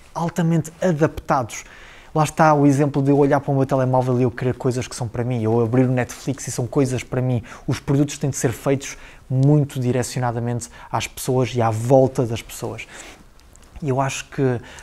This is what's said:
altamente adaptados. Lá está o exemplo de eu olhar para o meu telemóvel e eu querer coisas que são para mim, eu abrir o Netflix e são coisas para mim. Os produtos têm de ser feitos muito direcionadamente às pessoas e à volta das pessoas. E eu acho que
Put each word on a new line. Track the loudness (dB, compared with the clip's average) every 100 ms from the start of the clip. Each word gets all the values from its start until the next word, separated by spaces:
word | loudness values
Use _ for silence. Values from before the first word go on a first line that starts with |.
| -12
altamente | -6 -4 0 2 0 -2 -4
adaptados. | -2 2 0 -2 -2 -2 -2 -10 -18 -20 -20 -20 -6
Lá | 0
está | 0 4 4
o | 6 6
exemplo | 4 2 2
de | 2
eu | 4
olhar | 4 2
para | 2
o |
meu | 0 2
telemóvel | 2 2 2 2 2
e |
eu | 0
querer | 0 -4
coisas | 0 -2 -2 -6
que | -8
são | -6
para | -4
mim, | -4 -2
eu | 0 2
abrir | 2 2
o | 2
Netflix | 0 -2 -6 -8 -8 -6
e |
são | -6 -2
coisas | 0 0 -2
para | -4 -2
mim. | 0 -2 -4 -10 -6
Os | -6
produtos | 0 0 0 -2
têm | -6
de | -2
ser | -4
feitos | -2 -2 -2 -4 -16 -20 -20 -4
muito | 2 4 4 2 -2
direcionadamente | -2 -2 -2 -4 -4 -2 -4 -6 -8 -18 -8
às | -6 -6
pessoas | -8 -2 0 0
e | 0
à | 0
volta | 0 4 6 4 0
das | -2 -4
pessoas. | -10 -12 -10 -10 -16 -18 -20 -20 -20 -20 -20 -20 -20 -8
E | -2
eu | 0
acho | -2 -4 -10
que | -2 0 0 -8 -20